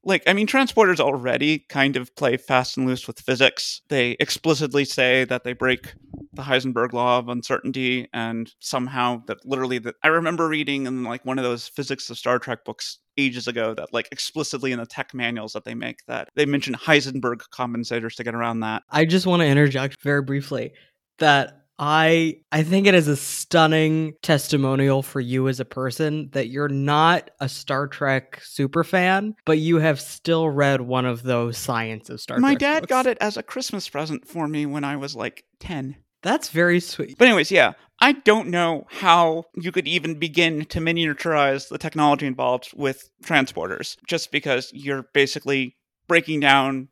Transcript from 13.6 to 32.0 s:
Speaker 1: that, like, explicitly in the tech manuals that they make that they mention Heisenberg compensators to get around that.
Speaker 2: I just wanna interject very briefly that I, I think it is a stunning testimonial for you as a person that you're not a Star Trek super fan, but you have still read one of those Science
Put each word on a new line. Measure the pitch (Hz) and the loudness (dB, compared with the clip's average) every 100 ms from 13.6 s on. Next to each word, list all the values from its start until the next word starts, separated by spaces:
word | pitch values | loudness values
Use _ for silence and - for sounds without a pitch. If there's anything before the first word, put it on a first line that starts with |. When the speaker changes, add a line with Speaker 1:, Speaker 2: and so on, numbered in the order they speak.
| 113 | -4
Speaker 1:
that, | 110 - | -4 -4
like, | 120 117 | -4 -6
explicitly | 131 - 156 147 139 135 | -8 -8 -6 -6 -4 -4
in | 123 | -4
the | |
tech | 117 - - | -8 -10 -10
manuals | 127 120 120 107 | -6 -6 -6 -8
that | 110 | -10
they | 117 | -10
make | 117 120 123 | -10 -10 -12
that | - 120 - | -10 -10 -6
they | - | 0
mention | 147 143 139 | 2 2 -2
Heisenberg | 117 - 147 135 131 123 120 - | -6 2 2 2 -4 -4 -6 -12
compensators | - 123 117 113 117 113 - | -8 -6 -6 -4 -6 -6 -8
to | |
get | 120 | -8
around | 117 117 113 | -4 -4 -2
that. | 110 110 _ | -4 -6 _
Speaker 2:
I | 147 160 | 0 2
just | 185 185 | 2 2
wanna | 175 | 2
interject | 156 139 147 131 139 - | 4 6 4 2 -4 -6
very | 143 143 | -2 -2
briefly | 135 139 139 131 113 _ _ _ _ _ | -2 -6 -4 -6 -8 _ _ _ _ _
that | 156 143 - _ _ - | 4 4 2 _ _ -6
I, | 143 156 160 165 165 - _ | 0 4 4 4 2 -4 _
I | 156 | -2
think | 156 190 196 | 2 4 6
it | |
is | 185 147 | 6 4
a | 143 | 0
stunning | - - - 170 156 160 156 156 156 156 | -2 -8 0 4 6 4 2 2 -2 -6
testimonial | - 151 - 147 135 135 139 135 | 0 0 2 0 2 2 2 2
for | 135 139 | 0 -6
you | 120 131 131 | -2 0 0
as | 127 | -2
a | |
person | 131 - 131 120 156 151 139 | -6 -6 -6 -2 -2 -2 -4
that | 139 117 | -6 -4
you're | 135 147 | -4 -2
not | 139 139 147 160 175 - _ | -2 0 4 4 4 -2 _
a | 139 | -8
Star | - - 135 139 | -8 -4 -4 -4
Trek | - 139 135 - - | -4 0 0 -2 -20
super | - - 135 165 | -16 -4 -2 0
fan, | 165 185 180 190 214 214 | 0 2 2 2 -2 -6
but | - 156 | 0 2
you | 160 170 | 4 4
have | 156 139 | 4 0
still | - - - 165 160 | -4 -10 -2 0 2
read | 139 139 135 | 2 2 2
one | 123 127 | 0 0
of | 127 117 | 0 -2
those | 127 120 117 113 | -2 0 -2 -4
Science | - 117 113 110 | -4 -4 -4 -8